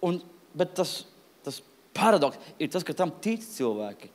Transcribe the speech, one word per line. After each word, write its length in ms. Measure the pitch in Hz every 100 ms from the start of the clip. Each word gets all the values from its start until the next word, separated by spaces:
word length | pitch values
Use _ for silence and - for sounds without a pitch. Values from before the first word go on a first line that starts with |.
| 180
Un, 140 | 175 - - -
bet 220 | 151 175 -
tas, 220 | 180 - - - - _
tas 160 | - 135 - - _ -
paradoks 420 | 202 208 147 - - -
ir 80 | 156
tas, 160 | 190 165
ka 80 |
tam 160 | 151 180 -
tic 200 | 214 226
cilvēki. 680 | - - 127 104 104 101 95